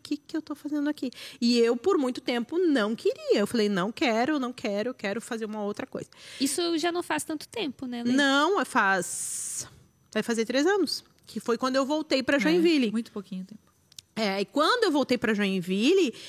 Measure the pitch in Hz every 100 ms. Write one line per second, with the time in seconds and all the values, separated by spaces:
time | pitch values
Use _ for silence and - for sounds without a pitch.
0 | - 294 - 320 - 294 294 294 285 294
1 | 254 - - - 233 240 233 240 381 381
2 | 254 247 - 240 226 339 359 269 208 233
3 | 392 587 605 320 202 233 208 196 196 -
4 | 285 220 262 302 247 - 226 202 226 254
5 | 202 220 - 226 214 214 202 214 - -
6 | - - - - 269 - 339 330 339 349
7 | - 302 - 311 - 480 320 - 254 240
8 | 240 262 277 277 311 392 254 247 196 190
9 | 175 - - - - - - - _ _
10 | _ 214 214 226 220 262 311 403 311 -
11 | - _ - 220 - 233 254 262 269 311
12 | 311 269 247 285 294 349 339 311 226 220
13 | 226 214 190 185 190 214 _ _ _ -
14 | _ - 214 196 196 277 330 480 415 285
15 | - 247 220 208 196 190 175 190 247 381
16 | 294 -